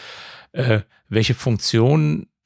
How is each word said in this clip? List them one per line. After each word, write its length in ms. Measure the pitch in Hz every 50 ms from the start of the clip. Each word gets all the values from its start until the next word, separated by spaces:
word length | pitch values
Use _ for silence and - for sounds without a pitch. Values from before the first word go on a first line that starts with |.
| - - - - - - - - - _
Äh, 300 | - 123 123 123 113 107 - - _ _ _
welche 280 | - - 113 107 - 120
Funktionen 920 | - - 131 113 98 - - - 113 113 131 151 156 151 151 156 - - - _ _ _